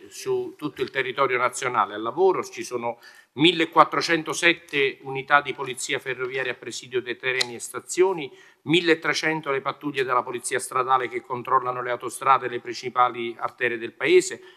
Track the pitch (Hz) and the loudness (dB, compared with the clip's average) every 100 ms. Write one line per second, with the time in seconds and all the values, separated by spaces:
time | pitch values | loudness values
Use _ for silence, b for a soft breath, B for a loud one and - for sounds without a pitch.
0 | - - 135 127 123 - 147 139 123 135 | -16 -12 -4 -2 -2 -8 -8 -4 -4 -2
1 | 123 123 131 127 123 - 131 120 98 104 | -4 0 0 2 0 -2 -4 0 0 -2
2 | 113 135 190 151 107 - - 123 120 117 | -6 2 2 4 -2 -8 -8 -6 -6 -8
3 | B B B 123 160 170 160 160 147 147 | B B B 2 4 4 2 6 6 4
4 | 135 165 156 143 170 160 - 143 135 - | 2 0 0 2 2 2 -2 -2 0 -2
5 | 135 135 131 143 143 - 131 123 - 135 | -8 -8 2 2 2 -6 -6 -6 -4 -4
6 | 135 123 127 135 127 117 120 113 127 123 | -4 -6 -6 -4 -4 -6 -8 -12 -6 -6
7 | 120 113 131 127 123 113 - 123 - - | -4 -6 -2 -2 -2 -6 -10 -12 -8 0
8 | 185 180 135 B B B - 165 170 160 | 2 0 -8 B B B 2 2 4 2
9 | 156 139 160 156 151 135 131 127 147 135 | 2 -2 0 -2 -2 -2 -2 -6 -6 -2
10 | 127 123 117 123 - 127 - 127 127 131 | 0 0 0 -6 -4 -4 -2 -2 2 2
11 | 120 120 - 123 120 131 127 123 120 120 | 0 -6 -8 -8 2 2 2 -4 -4 -4
12 | 123 - 131 131 123 120 123 113 127 123 | -6 -4 2 2 2 -6 -8 -8 -4 2
13 | 123 120 117 117 120 - 120 117 113 - | 2 2 -6 -6 -8 -2 -2 -2 -8 -4
14 | 135 180 - 117 b | 4 6 4 -6 b